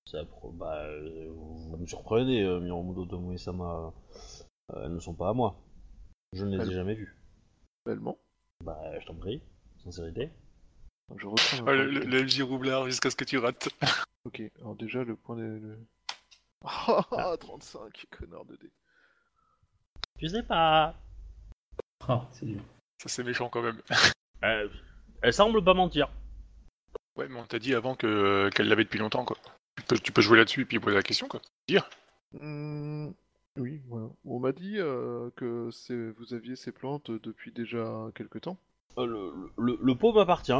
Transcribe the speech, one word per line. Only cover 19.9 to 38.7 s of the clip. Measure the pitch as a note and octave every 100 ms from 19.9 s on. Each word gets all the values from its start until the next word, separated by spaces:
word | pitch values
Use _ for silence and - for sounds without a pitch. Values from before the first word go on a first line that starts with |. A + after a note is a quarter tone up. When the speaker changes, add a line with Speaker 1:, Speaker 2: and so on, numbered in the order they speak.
| - - -
Speaker 1:
Tu | D#3+
sais | G#3
pas. | A#3 F#3+ E3 D#3 D#3 - - - - - - - _ - - _ -
Speaker 4:
Oh, | B2 -
c'est | - B2
dur. | G#2 - _ _ -
Speaker 3:
Ça, | -
c'est | -
méchant | B2 B2 B2
quand | A#2+
même. | A#2 A2+ -
<laughs> | - - - _ -
Speaker 1:
Euh, | G2+ A2 G#2 - - - - -
elle | A#2
semble | A#2 G#3+ A3
pas | F3+
mentir. | F#3 F3+ D3 C#3 - - - - - - _ _ - - -
Speaker 3:
Ouais, | C#3
mais | B2
on | A#2
t'a | A#2+
dit | A#2
avant | B2 A#2
que, | - A2+ G#2+ G2 G2 G2+
qu'elle | - G#2+
l'avait | G#2+
depuis | A2+ G2+
longtemps, | G#2+ C3
quoi. | A#2+ - - - _ -
Tu |
peux, | - A#2+
tu | -
peux | -
jouer | G#2 A2+
là-dessus | A2 -
et |
puis | B2 A2+
poser | G#2+ G2+
la |
question, | - - -
quoi. | - - _ -
Dire. | F#3 - - _ _ _
Speaker 2:
Hmm, | - D3+ D3 D3+ D3 D3 D3+ D3+ - _ _ _ -
oui, | B2 D3+ C3
voilà. | A#2 A2 -
On | D3 B2
m'a | B2+
dit, | C#3 F#3 G#3
euh, | E3 B2+ B2 A#2+ A#2+ -
que | B2 A#2 A#2
c'est, | A2+ - B2 A2+
vous | A2 A#2+
aviez | A#2+ A#2 B2+
ces | -
plantes | - C3 C#3+ C3
depuis | A2+ A2+ A2 -
déjà | A#2 A#2 A#2 A2+ A2 A2
quelque | - G#2 A2
temps. | D#3+ F#3+ _